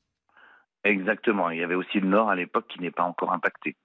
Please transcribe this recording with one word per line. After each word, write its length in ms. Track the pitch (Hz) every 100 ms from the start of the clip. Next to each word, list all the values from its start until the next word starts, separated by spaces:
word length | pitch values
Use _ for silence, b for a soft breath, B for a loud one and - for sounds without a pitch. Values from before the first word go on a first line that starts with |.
| _ _ _ b b b b _
Exactement. 680 | 101 101 92 104 - 101 85
Il 80 | 82
y 60 |
avait 100 | 85
aussi 260 | 90 87 104
le 80 | 95
Nord 220 | 98 110
à 60 | 92
l'époque 320 | 87 - -
qui 100 | -
n'est 120 | 87
pas 120 | -
encore 300 | 87 85 90
impacté. 420 | 90 95 - - -